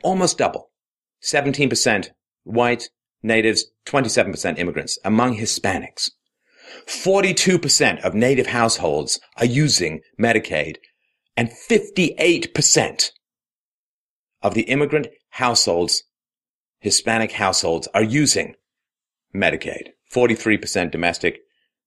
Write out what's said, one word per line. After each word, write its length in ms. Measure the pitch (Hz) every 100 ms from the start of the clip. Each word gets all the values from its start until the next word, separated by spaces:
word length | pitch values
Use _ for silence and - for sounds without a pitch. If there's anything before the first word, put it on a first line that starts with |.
almost 360 | 123 131 165 -
double. 320 | 117 - - _ _ _ _ _
Seventeen 480 | - 151 139 139 135
percent 420 | 127 - 104 92 _ _ _
white, 460 | - 113 120 117 - _ _ _
natives, 440 | 110 113 110 104 - _ -
twenty-seven 460 | 143 117 - 98
percent 260 | 82 92 82
immigrants. 380 | 87 82 - - -
Among 320 | 110 123 110
Hispanics, 720 | 107 - 98 92 - - - - _ _ _ _ - - -
forty-two 720 | - 180 196 196 175 190 180
percent 400 | 143 - 131 85
of 140 | 95 104
native 320 | 123 131 120
households 720 | 120 117 - 90 73 - - _ -
are 80 | 120
using 560 | 127 151 - 82 78 - -
Medicaid, 580 | 113 110 - 80 76 - _ _ _ _ _ -
and 160 | 117
fifty-eight 1000 | - - 226 - - 175 - 170 170 - -
percent 560 | - - 107 - - - _ _ _ _ _ _ _ _ _ _ _ _
of 140 | 104 101
the 80 |
immigrant 440 | 117 135 143 151 127 - _
households, 720 | - 123 113 - 87 87 - - _ _ _ _ _ _ _
Hispanic 540 | 104 - - 113 110
households, 540 | - 98 92 90 82 -
are 100 | 101
using 520 | 110 139 143 98 - - _ _ _ _ _ _ _
Medicaid. 560 | 98 90 - - - - _ _
Forty-three 500 | 127 123 113 113 104
percent 320 | - 98 87
domestic, 480 | 82 85 - 87 - _ _ _ _